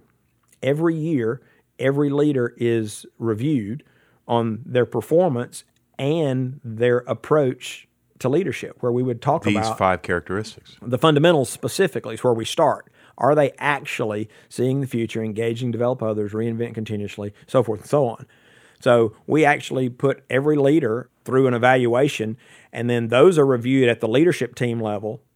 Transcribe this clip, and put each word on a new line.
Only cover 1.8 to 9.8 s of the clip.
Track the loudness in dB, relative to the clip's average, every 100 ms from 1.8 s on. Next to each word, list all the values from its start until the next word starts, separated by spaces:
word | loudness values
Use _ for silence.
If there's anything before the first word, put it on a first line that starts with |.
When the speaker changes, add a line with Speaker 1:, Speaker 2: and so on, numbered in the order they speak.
| -2 0 0
Speaker 1:
leader | 2 2 0 -2 -2
is | 0 0 -2 -10 -18 -8
reviewed | -4 -2 -2 -2 -4 -10 _ _ _ _ -2
on | -2 0 -6 -2
their | -2 0
performance | -4 0 2 2 -2 -6 -14 _ _ _ -6
and | -4 -2 -2 -2 -4 -8
their | -12 -2 0 0
approach | -2 -8 0 2 2 -2 -12 -16 _ _ _ -6
to | -2
leadership, | 0 -2 -6 -12 -6
where | -2
we | -2
would | -2 -2
talk | 0 0
Speaker 2:
These | 0 0
Speaker 1:
about | -2
Speaker 2:
five | 0